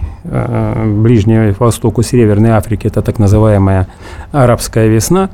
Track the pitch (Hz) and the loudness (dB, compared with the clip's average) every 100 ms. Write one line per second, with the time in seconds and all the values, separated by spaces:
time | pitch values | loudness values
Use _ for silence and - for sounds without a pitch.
0 | - - 170 131 117 113 110 107 110 104 | -4 -10 -8 -6 -4 -4 -4 -2 -2 0
1 | 113 120 101 113 110 95 120 - 117 101 | 2 2 2 2 2 0 0 0 -2 -2
2 | 110 123 110 101 117 110 - 104 107 107 | 0 2 2 2 2 2 0 -4 -4 -4
3 | 113 117 101 107 107 101 98 95 90 - | -4 0 2 4 2 2 2 0 -2 -8
4 | - - - 147 123 117 - 117 110 110 | -18 -18 -6 0 2 0 -2 0 2 0
5 | - 180 190 | 0 0 -2